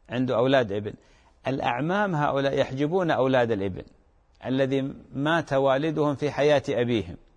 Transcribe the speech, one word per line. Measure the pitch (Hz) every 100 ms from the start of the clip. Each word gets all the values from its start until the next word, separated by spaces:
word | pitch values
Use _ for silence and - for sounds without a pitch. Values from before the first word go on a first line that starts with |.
| -
عنده | 120 127 113
أولاد | 127 135 113
ابن، | 101 101 - _ _ _ _ 131
الأعمام | 135 131 120 156 196 208
هؤلاء | 156 147 135 139 135
يحجبون | 120 131 147 185 170
أولاد | 117 131 131 117
الابن | 107 98 90 - - _ _ _ _ -
الذي | 131 135 135 135 - -
مات | 131 147 165 -
والدهم | 135 135 135 156 156 147
في | 135 143
حياة | 135 147 143 143
أبيهم، | 117 120 117 85 76 _